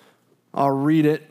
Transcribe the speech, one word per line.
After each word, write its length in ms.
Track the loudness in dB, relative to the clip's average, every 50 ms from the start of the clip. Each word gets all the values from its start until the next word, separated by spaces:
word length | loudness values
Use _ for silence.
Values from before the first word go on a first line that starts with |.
| _ _ _ _ _ _ _ _ _ _
I'll 180 | -6 -2 -2 -2
read 360 | -2 -2 0 0 2 2 2
it, 220 | 2 0 -2 -6 _